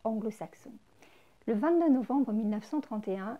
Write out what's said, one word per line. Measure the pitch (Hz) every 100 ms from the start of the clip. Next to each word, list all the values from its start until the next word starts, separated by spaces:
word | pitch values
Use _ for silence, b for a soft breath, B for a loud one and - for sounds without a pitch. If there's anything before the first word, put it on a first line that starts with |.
anglo-saxons. | 220 220 214 214 170 - - - _ b b b b b -
Le |
vingt-deux | 214 294 349 330
novembre | 262 214 269 254
mille | 214 214
neuf | 208
cent | - 302
trente | - 214 208
et | 190
un, | 196 277